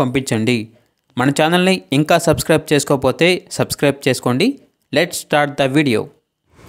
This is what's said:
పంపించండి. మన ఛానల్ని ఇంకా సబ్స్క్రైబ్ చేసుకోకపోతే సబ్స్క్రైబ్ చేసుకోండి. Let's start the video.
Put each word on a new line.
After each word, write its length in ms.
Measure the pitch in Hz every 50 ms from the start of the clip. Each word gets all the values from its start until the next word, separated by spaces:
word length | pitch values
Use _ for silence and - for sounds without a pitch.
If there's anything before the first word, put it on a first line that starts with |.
పంపించండి. 560 | 147 127 123 139 135 - 127 110 110 117 123 113 107 110 - _ _ _ _ _ _ _ _
మన 120 | - 123 139 143 -
ఛానల్ని 360 | 156 156 170 180 180 185 190 185 - - - -
ఇంకా 180 | 151 - 175 165 -
సబ్స్క్రైబ్ 380 | - 151 127 - - 165 151 151 - 156
చేసుకోకపోతే 560 | 143 139 - 151 135 131 131 127 - 165 175 185 175 - - - -
సబ్స్క్రైబ్ 400 | 131 - - - - 143 139 139 -
చేసుకోండి. 400 | 135 127 - - 127 120 131 175 254 277 - - _ _ _ _ _ -
Let's 200 | 139 170 170 - - -
start 260 | - - 147 147 143 135 -
the 60 | 143 131 131
video. 240 | 151 151 143 113 107 98 - - _ _ _ _ _ _ _ _ _ -